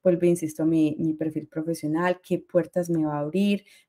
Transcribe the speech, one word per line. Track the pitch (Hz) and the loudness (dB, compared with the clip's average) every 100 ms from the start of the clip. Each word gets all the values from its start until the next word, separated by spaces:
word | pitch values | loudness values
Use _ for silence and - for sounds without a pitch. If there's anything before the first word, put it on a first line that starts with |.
vuelvo | 185 175 | 0 2
e | 175 | 2
insisto, | 170 156 - | 2 -2 -2
mi, | 160 160 156 151 | 0 2 2 0
mi | 160 | -2
perfil | 156 160 156 151 | -2 -4 -6 -8
profesional, | 165 160 165 151 156 180 180 | -6 -6 -4 -2 0 0 -2
qué | - 175 | -2 -6
puertas | - 180 160 185 175 | 0 0 0 -2 -2
me | 165 | 0
va | 156 147 | 0 -2
a | |
abrir, | 147 180 202 202 - - | -2 0 0 0 -4 -20